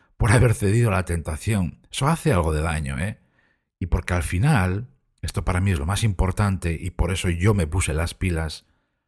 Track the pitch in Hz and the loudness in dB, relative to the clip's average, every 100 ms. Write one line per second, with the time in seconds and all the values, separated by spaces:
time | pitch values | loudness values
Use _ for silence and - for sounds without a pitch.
0 | _ - 117 127 123 104 101 117 117 95 | _ -2 2 4 4 2 2 2 2 2
1 | 87 85 78 80 104 107 90 - _ - | 0 -4 -4 -6 -2 0 -2 -6 _ -2
2 | 143 165 156 92 80 76 82 78 67 67 | 0 0 2 2 2 0 0 -2 -4 -4
3 | 98 - _ _ _ _ _ - 87 82 | -6 -8 _ _ _ _ _ -10 -4 -2
4 | - 90 - 90 139 127 90 98 123 _ | -2 -2 -2 0 2 2 2 -2 -8 _
5 | _ _ - - 87 90 98 82 76 101 | _ _ -8 -6 -2 0 0 0 -2 -2
6 | 117 92 92 92 104 92 85 80 90 - | 0 2 0 2 0 0 -2 -4 -4 -2
7 | 85 92 95 85 101 101 78 95 - 78 | -2 0 -2 2 2 2 2 0 0 -2
8 | 78 - 95 80 80 - _ _ _ _ | -4 -2 -2 -2 -4 -8 _ _ _ _